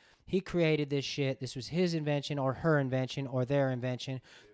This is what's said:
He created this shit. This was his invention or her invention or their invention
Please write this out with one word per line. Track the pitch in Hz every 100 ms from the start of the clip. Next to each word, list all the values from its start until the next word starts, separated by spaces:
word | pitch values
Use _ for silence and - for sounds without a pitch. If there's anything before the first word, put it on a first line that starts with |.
| _ _ -
He | 185
created | - 175 160 151 143
this | 139 131
shit. | - 135 135
This | 131 131
was | 113
his | 156 180 165
invention | 151 147 - 143
or | 135
her | 127 165 151
invention | 131 131 127 - 135
or | 131 123
their | 143 135
invention | 127 127 123 - 131 - - -